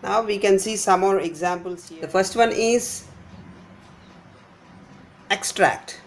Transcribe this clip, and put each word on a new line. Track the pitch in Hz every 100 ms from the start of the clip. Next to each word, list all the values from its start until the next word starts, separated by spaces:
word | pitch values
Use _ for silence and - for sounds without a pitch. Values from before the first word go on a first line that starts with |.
Now | - 208
we | 226 202
can | 202 190
see | 220 214
some | - 185
more | 190 196
examples | 165 160 175 175 180 175 -
here. | 160
The | 165
first | 190 190 233
one | 233
is | - 226 240 - - - - - - - - - - - - - - - - - - - - - - - - -
extract. | 202 - - 165 98 - -